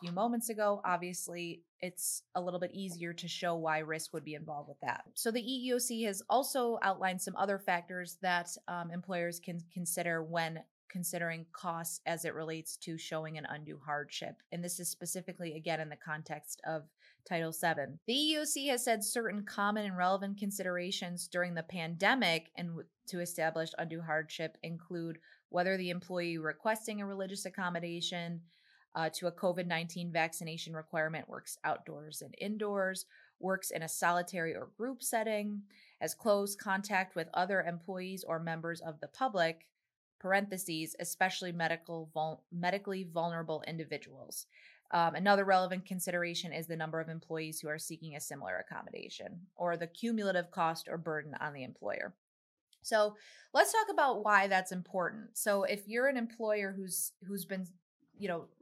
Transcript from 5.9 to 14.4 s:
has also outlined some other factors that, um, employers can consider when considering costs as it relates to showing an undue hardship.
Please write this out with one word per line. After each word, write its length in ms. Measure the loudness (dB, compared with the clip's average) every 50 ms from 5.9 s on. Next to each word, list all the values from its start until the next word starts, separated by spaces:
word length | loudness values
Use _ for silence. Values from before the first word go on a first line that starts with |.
| 0 0 0
has 200 | 0 0 -2 0 2
also 500 | 4 4 4 2 2 2 2 2 2 2 2
outlined 400 | 2 2 2 2 0 0 0 -2
some 140 | -4 0
other 220 | 2 2 2 2 2
factors 600 | 2 2 2 2 0 -4 -6 -8 -8 -8 -8 -2
that, 280 | 2 4 4 4 2 0 -6 -10 -6 -4
um, 220 | -4 -4 -4 -4
employers 480 | -4 -6 -4 -2 0 0 0 0 -2 -4
can 220 | -6 -6 -6 -6 -8 -8 -6
consider 500 | -4 -4 -2 0 0 0 2 2 0 0
when 360 | 0 0 2 2 2 0 -4 -8 -12 _ _ _ -8
considering 580 | -6 -4 -4 -2 -2 0 0 -2 -2 -4 -8 -10 -12
costs 480 | -6 -4 -4 -2 -2 -4 -4 -6 -4 -2
as 200 | -2 -2 0 -2
it 100 | -2 -2
relates 420 | -2 -4 -4 -4 -6 -6 -8 -10 -8
to 200 | -6 -6 -6 -6
showing 400 | -6 -4 -4 -4 -4 -4 -6 -6
an 80 | -6 -6
undue 320 | -8 -8 -8 -10 -12 -10 -4
hardship. 560 | -2 -2 -2 -2 -4 -6 -6 -6 -6 -8 -10